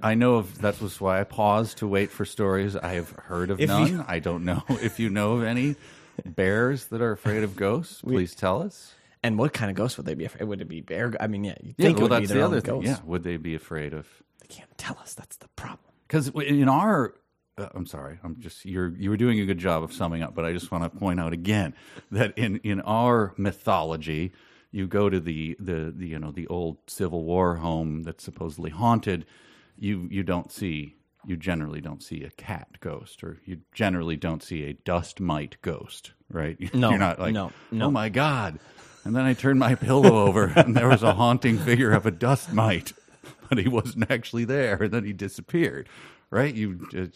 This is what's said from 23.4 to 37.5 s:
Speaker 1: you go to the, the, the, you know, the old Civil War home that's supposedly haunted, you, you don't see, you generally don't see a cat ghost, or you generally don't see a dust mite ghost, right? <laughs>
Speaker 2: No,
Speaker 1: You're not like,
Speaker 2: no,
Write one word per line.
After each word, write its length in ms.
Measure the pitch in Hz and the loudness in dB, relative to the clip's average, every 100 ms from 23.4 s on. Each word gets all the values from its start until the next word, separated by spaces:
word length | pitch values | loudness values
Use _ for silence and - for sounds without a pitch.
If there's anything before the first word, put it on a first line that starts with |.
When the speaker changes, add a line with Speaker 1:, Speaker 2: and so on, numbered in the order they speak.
| 98 - - 92 80 80 78 78 90 - _ _ _ | -4 -2 0 0 0 -4 -4 -4 -4 -8 _ _ _
Speaker 1:
you 160 | 104 95 | -8 -2
go 220 | 101 101 | 2 2
to 100 | 92 | 2
the, 360 | 85 78 78 - | -2 -6 -6 -8
the, 340 | 95 82 80 82 | -6 -6 -6 -8
the, 120 | 87 | -10
you 120 | 78 | -8
know, 120 | 78 | -10
the 160 | 73 80 | -10 -8
old 300 | 87 85 - - | -6 -6 -8 -14
Civil 360 | - 92 85 80 | -6 -4 -4 0
War 300 | 90 90 85 | 2 2 2
home 460 | 82 80 80 78 | -2 -2 -2 -4
that's 200 | 82 - | -8 -12
supposedly 460 | - - 82 78 82 | -16 -12 -12 -10 -10
haunted, 560 | 78 117 113 104 87 - - - - _ - | -2 2 2 0 -4 -6 -20 -20 -20 _ -8
you, 300 | 101 98 87 | -6 -4 -6
you 140 | 98 | -6
don't 280 | 98 87 - | -2 -2 -4
see, 440 | - 98 76 73 _ _ _ - | -8 -6 -6 -8 _ _ _ -10
you 100 | 87 | -6
generally 460 | 92 85 76 76 | -2 -2 -4 -8
don't 200 | 78 71 | -12 -14
see 220 | - 80 | -12 -12
a 60 | 69 | -14
cat 380 | - - 85 - - | -16 -12 -12 -12 -14
ghost, 440 | - 76 - - | -12 -12 -14 -16
or 160 | 85 - - | -16 -16 -14
you 140 | 87 _ | -16 _
generally 420 | - 104 90 82 78 | -2 0 0 -2 -4
don't 260 | 85 78 | -4 -6
see 220 | - 82 | -6 -8
a 100 | 73 | -8
dust 460 | 71 - 87 87 - | -8 -2 -2 -2 -6
mite 380 | 90 73 71 - | -4 -2 -6 -10
ghost, 520 | 90 78 - - - _ - | -8 -8 -10 -18 -20 _ -12
right? 260 | 82 78 82 95 | -6 -6 -6 -4
<laughs> 80 | |
Speaker 2:
No, 160 | 127 120 | 2 4
Speaker 1:
You're 80 | 101 | 4
not 200 | 95 82 | 4 2
like, 140 | 92 | -2
Speaker 2:
no, 180 | 107 82 | -2 -4